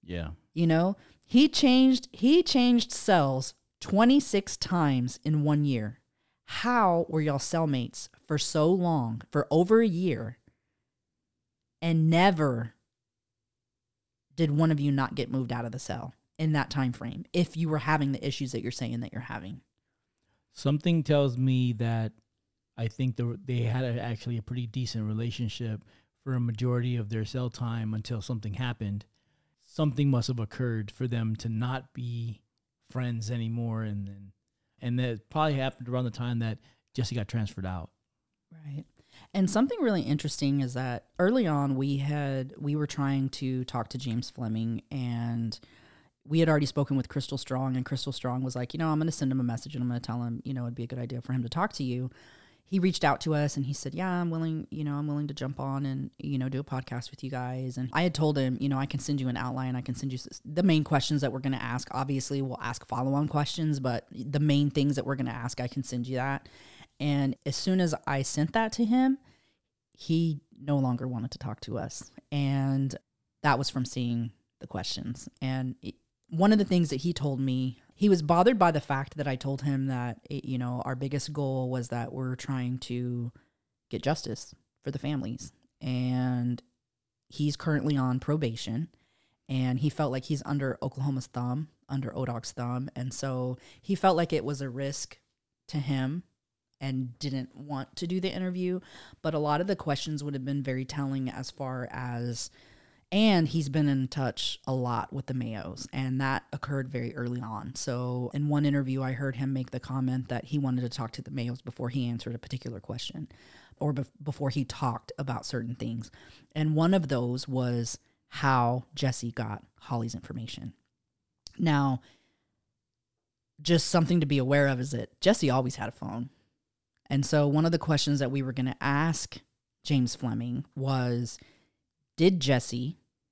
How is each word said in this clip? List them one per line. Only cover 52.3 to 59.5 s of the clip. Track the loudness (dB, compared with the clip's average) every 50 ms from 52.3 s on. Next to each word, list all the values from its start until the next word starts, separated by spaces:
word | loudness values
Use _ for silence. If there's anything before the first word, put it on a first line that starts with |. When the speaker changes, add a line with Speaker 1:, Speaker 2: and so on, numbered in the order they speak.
| -20 -20 -20 -20 _ _ _
Speaker 2:
He | _ 0 2
reached | 2 2 2 4
out | 4 2 2 2
to | 0 0 0
us, | 2 2 0 0
and | -2 -2
he | -2
said, | -4 -6 -6 -8 -6
"Yeah, | -4 -2 -2
I'm | 0 0 0 -2
willing, | -2 -2 -2 -2 -2 -4 -6 -8
you | -6 -6 -4
know, | -4 -2
I'm | -2 -2 -2
willing | -2 -2 -2
to | -4 -4
jump | -6 -6 -6 -4 -4
on | -4 -4 -2 -2 -2
and, | -2 -4 -4 -6 -8 _ _
you | -6 -4 -2 -2
know, | -2 -2
do | -4 -4
a | -6
podcast | -4 -6 -6 -6 -6 -8 -8 -8 -10
with | -14 -12 -10
you | -8
guys." | -6 -6 -6 -4 -6 -4 -6 -6 -4 -4
And | -6 -2
I | 0 2
had | 2 2 2
told | 2 2 4 4 4
him, | 2 2 0 0
you | 0 0
know, | 0 0
"I | -2
can | -2 -4 -6
send | -2 -2 -2 0
you | 0 -2
an | -2
outline. | -2 -4 -4